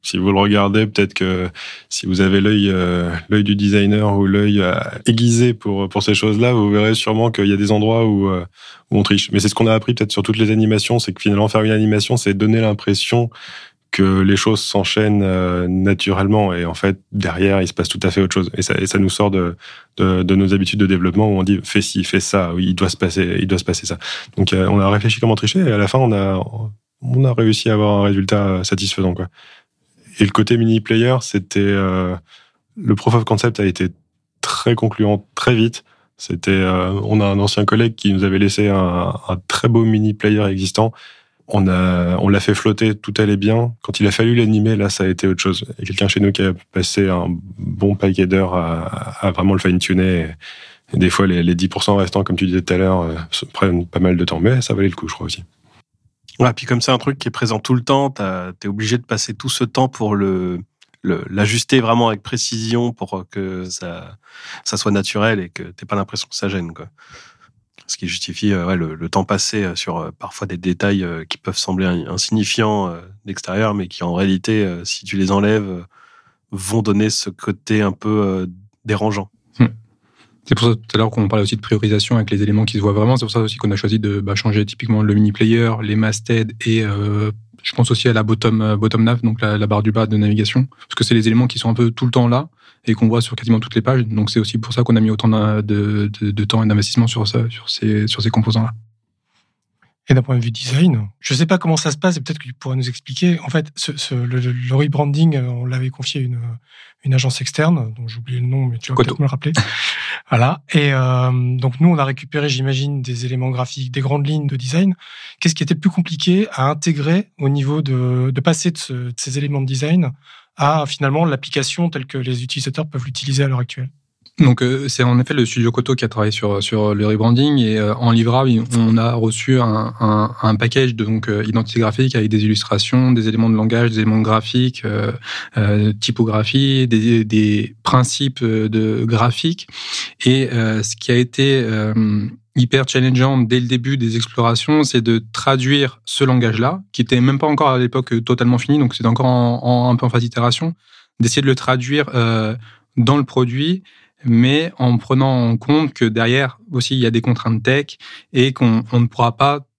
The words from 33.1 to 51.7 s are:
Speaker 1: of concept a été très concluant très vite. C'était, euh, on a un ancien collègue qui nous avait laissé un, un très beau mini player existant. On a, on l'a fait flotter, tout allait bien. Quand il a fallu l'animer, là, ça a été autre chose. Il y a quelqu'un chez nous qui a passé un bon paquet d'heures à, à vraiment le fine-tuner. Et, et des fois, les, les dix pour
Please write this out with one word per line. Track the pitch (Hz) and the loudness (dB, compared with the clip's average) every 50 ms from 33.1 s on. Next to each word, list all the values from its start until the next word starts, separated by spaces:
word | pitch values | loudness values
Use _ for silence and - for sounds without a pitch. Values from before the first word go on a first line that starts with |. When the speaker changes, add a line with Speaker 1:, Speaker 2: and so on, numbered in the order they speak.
| 110 | 2
Speaker 1:
of | 120 110 | 2 2
concept | - 113 101 - 117 107 - | 2 0 0 0 -2 0 0
a | 101 | -2
été | 95 87 - 92 87 - _ _ _ _ _ _ _ _ _ | -2 0 0 -4 -4 -4 _ _ _ _ _ _ _ _ _
très | - - - - - 123 120 | -8 -6 -6 -2 0 0 0
concluant | 113 - 110 104 - 110 104 104 98 - _ _ | 2 0 -2 0 0 2 2 2 0 -2 _ _
très | - - 127 123 | -2 0 2 2
vite. | 110 113 117 117 - _ _ _ _ _ _ _ | 4 2 0 0 -6 _ _ _ _ _ _ _
C'était, | _ - - 92 85 - 95 | _ -8 -8 -8 -4 0 0
euh, | 98 95 95 92 92 92 92 92 98 98 | 0 2 2 2 0 0 0 0 -2 -2
on | 104 107 110 107 | -2 2 2 2
a | 101 | 2
un | 101 98 101 | 2 2 2
ancien | 101 101 - - 104 | 2 2 2 0 0
collègue | 101 113 110 113 117 110 | 2 2 2 2 2 0
qui | - - 104 | 0 0 0
nous | 98 95 | 2 2
avait | 98 98 95 98 | 2 2 2 2
laissé | 101 98 98 - 104 104 | 2 2 2 2 2 2
un, | 98 98 92 90 87 90 87 87 90 - - - | 2 2 2 0 0 -2 -2 -2 -4 -6 -4 -6
un | 92 92 - _ | -6 -6 -4 _
très | - - - 113 | -4 0 0 2
beau | 113 113 113 | 4 4 4
mini | 113 110 107 107 107 104 | 4 4 2 2 0 0
player | 104 - 107 107 104 104 | 0 2 2 2 2 2
existant. | 98 98 95 95 92 - - 110 113 - - - - - - _ _ _ _ _ - | 0 0 -2 -4 -2 0 0 0 0 0 -8 -20 -20 -20 -20 _ _ _ _ _ -2
On | - 104 95 | 0 2 2
a, | 92 92 90 90 92 90 87 87 87 90 - | 4 2 2 2 2 2 0 0 0 0 2
on | - 95 | 2 2
l'a | 101 98 | 2 2
fait | 95 - 101 | 2 0 0
flotter, | - - 110 104 - 113 110 104 | 2 2 0 0 2 2 0 0
tout | 104 - - 101 | -2 -6 -6 0
allait | - 107 104 104 | 0 2 2 2
bien. | 98 98 107 110 113 120 120 113 _ | 2 2 2 2 2 0 -2 -4 _
Quand | - - 98 - | -12 -10 -2 0
il | 104 | 0
a | 101 | 2
fallu | - - 113 117 120 | 2 2 2 4 4
l'animer, | 120 117 107 110 107 104 110 113 | 4 4 4 4 4 4 2 2
là, | 104 101 98 | 2 0 -2
ça | - - | 0 0
a | 98 92 | 0 0
été | 92 87 - | 0 2 0
autre | 95 92 - | 0 0 0
chose. | - 98 92 - - - - - | 0 -2 -2 -4 -6 -10 -12 -12
Il | |
y | |
a | - | -10
quelqu'un | 95 95 - 101 | -8 -2 0 0
chez | 98 - - | 0 2 2
nous | 101 98 | 2 2
qui | 98 - | 2 2
a | 101 95 90 87 - _ | 0 0 -2 -4 -8 _
passé | _ 95 87 - - - 98 95 | _ -4 -2 -2 0 0 0 2
un | 92 87 87 87 87 85 90 98 - - | 0 0 -2 -2 -4 -6 -8 -14 -14 -8
bon | 92 90 90 90 - 98 101 | -8 -8 -4 0 0 0 2
paquet | - - 98 92 92 92 90 | 2 2 0 2 2 2 2
d'heures | 95 95 95 90 90 | 2 0 0 0 0
à, | 90 85 82 85 82 82 - - - - - - - - | -2 -2 -2 -4 -4 -4 -6 -8 -8 -10 -10 -10 -4 -4
à | 98 | -2
vraiment | 85 - 92 98 95 | -2 2 2 2 2
le | 90 | 2
fine-tuner. | - 95 90 90 - - 95 92 92 92 92 87 82 80 82 80 - - - - - - - _ _ _ | 2 2 2 2 0 0 2 2 2 2 2 0 -2 -4 -8 -14 -18 -20 -20 -20 -20 -20 -20 _ _ _
Et, | - | 0
et | - | 2
des | 92 90 | 2 2
fois, | - - 98 | 2 2 2
les, | 95 90 87 | 2 2 2
les | 85 87 90 | 2 2 2
dix | 85 95 | 0 0
pour | 92 | -2